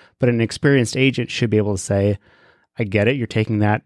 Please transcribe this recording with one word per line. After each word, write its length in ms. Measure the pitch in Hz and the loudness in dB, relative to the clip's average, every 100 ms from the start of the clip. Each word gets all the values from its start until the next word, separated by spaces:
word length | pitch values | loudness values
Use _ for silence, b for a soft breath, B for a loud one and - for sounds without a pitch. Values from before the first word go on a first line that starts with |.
| b b | b b
But 80 | 123 | 0
an 120 | 120 | 2
experienced 560 | 117 - 147 139 117 143 | -2 0 2 2 2 0
agent 320 | 135 123 117 | 0 0 -6
should 220 | - 117 | -2 0
be 60 | 107 | 2
able 180 | 104 | 0
to 80 | 95 | -4
say, 360 | - 101 101 101 b b b b b - | -2 0 0 -2 b b b b b -8
"I 60 | |
get 240 | 107 104 107 | -2 0 0
it. 80 | 139 | 0
You're 100 | 113 | -2
taking 320 | 113 107 110 | -2 -2 0
that. 240 | 104 107 | 0 0